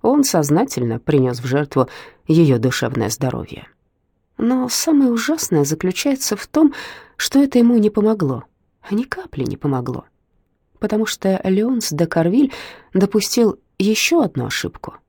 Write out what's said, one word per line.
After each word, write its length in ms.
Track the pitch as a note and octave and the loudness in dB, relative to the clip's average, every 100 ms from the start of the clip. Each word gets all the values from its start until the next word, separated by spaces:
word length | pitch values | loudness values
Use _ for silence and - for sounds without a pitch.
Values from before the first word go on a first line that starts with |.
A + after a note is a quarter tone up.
он 200 | A3+ C#4+ | 2 2
сознательно 760 | C4+ F3+ C#3+ D3+ C4 - A#2+ A#2 | 2 2 2 0 0 -2 -4 -4
принес 400 | - D3+ B2+ A#2+ | 0 2 2 -2
в 60 | B2 | -2
жертву 420 | C3+ C#3+ - B2+ - - _ _ | -2 0 -2 -2 -4 -20 _ _
ее 300 | D#3+ D#3+ B2 | 4 4 4
душевное 500 | B2+ - A#2+ B2 G#2+ | 0 -2 -4 -2 -4
здоровье. 580 | - C3 A#2+ - - - _ _ _ _ _ _ _ | -2 -4 -4 -10 -14 -18 _ _ _ _ _ _ _
Но 320 | A3+ B3+ B3 | -2 0 -2
самое 420 | - - D4 C4+ | -4 0 4 4
ужасное 540 | A#3 - D#4+ - E3 | 2 -2 -4 0 0
заключается 720 | C#3+ D#3 F3+ F#3 C#4+ C4+ - G#3 | 0 -2 -4 -2 -2 -2 -4 -6
в 100 | - | -4
том, 280 | D4 D#4 C4+ - - - _ | 2 2 2 -14 -18 -20 _
что 220 | - C#4 | 0 2
это 200 | C#4 B3+ | 4 4
ему 200 | A#3 A#3+ | 4 4
не 120 | G#3 | 2
помогло, 540 | G#3 G#3+ A3 D#3 B2 - _ _ _ - | 2 0 2 -2 -4 -10 _ _ _ -6
ни 140 | G3+ | -4
капли 400 | C4 - F#4 - | -4 -8 -12 -6
не 120 | A#2+ G2+ | -6 -4
помогло, 480 | D3 C3+ B2+ B2 - _ _ _ _ _ _ _ | -2 -2 -4 -8 -12 _ _ _ _ _ _ _
потому 280 | G#3 G#3+ A3 | -4 -2 -2
что 340 | - G3 F#3+ | -2 -2 0
Леонс 460 | F#3 F#3+ A3+ B3+ - | 0 0 2 -2 -2
де 160 | D3+ E3+ | -2 0
Карвиль 460 | E3+ E3 A3 C#4 - - - - | 2 2 2 2 -2 -16 -20 -6
допустил 640 | F#3 G3 G#3+ G3+ - A3+ - _ _ | -2 0 0 -2 0 0 0 _ _
еще 420 | G3 A3 - E4+ | -2 0 0 2
одну 260 | A3+ - - | 0 -2 -6
ошибку 480 | - - - - - | -6 -8 -10 -16 -18